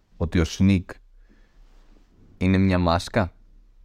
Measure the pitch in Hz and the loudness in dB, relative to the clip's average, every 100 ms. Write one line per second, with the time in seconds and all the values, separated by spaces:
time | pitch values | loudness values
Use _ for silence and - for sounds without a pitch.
0 | _ - 80 90 82 - 95 95 - - | _ -10 -4 -2 -2 0 2 2 -2 -20
1 | _ - - _ _ _ - - - - | _ -20 -20 _ _ _ -20 -20 -20 -20
2 | _ _ - - 92 95 95 90 87 85 | _ _ -20 -4 0 2 2 2 0 0
3 | - 117 85 - - - - - | -2 -4 -4 -8 -20 -20 -20 -20